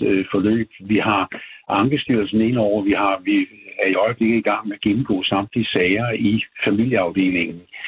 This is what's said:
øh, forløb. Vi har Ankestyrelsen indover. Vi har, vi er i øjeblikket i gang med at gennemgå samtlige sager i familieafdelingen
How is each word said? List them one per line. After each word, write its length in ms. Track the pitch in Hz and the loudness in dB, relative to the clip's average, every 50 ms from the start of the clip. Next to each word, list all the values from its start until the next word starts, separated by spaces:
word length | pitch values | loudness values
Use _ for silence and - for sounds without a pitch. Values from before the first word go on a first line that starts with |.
øh, 240 | 120 107 101 95 95 - | 0 0 0 0 0 0
forløb. 380 | - 98 92 104 110 117 113 - - - | 0 0 2 2 2 0 -2 -4 -8 -12
Vi 180 | 95 98 107 101 | -4 0 0 0
har 320 | - 110 104 98 92 - - - - - - - - - | 2 2 0 0 -2 -4 -6 -14 -16 -16 -20 -14 -6 -2
Ankestyrelsen 720 | 104 98 107 131 147 135 - - 127 110 101 98 101 110 | 0 2 2 2 0 0 0 0 0 0 0 0 0 2
indover. 420 | 110 113 127 120 107 101 104 107 98 | 2 2 2 2 2 2 2 0 0
Vi 80 | 101 | 0
har, 300 | 98 90 104 98 98 92 90 | 0 2 2 0 0 0 0
vi 220 | 120 156 147 139 - - - - 98 - 101 101 | 0 2 2 0 -2 -6 -18 -20 -12 -6 -2 0
er 40 | 95 | 0
i 80 | 95 | 2
øjeblikket 420 | 90 101 113 120 - 113 110 117 113 | 2 2 0 0 0 0 2 2 2
i 120 | 101 104 | 0 0
gang 180 | 104 107 - 101 | -2 -2 -4 -8
med 80 | 101 | -8
at 60 | - | -4
gennemgå 420 | - 107 101 117 139 - 104 92 92 | -2 0 0 0 0 0 -2 -2 -2
samtlige 420 | - 101 98 104 110 - 120 110 | 0 0 -2 -2 -2 -2 -2 -2
sager 460 | - - 101 90 90 95 107 120 120 | 0 0 0 2 2 2 0 0 -2
i 320 | 113 104 - 101 107 107 - - - - - | -2 0 0 2 2 0 -2 -4 -8 -4 -2
familieafdelingen 960 | 110 101 104 117 131 123 101 90 85 82 98 92 92 90 87 85 82 85 87 87 _ - - - | 0 2 2 2 2 2 0 0 0 2 2 2 2 2 0 -2 -4 -6 -12 -16 _ -18 -16 -14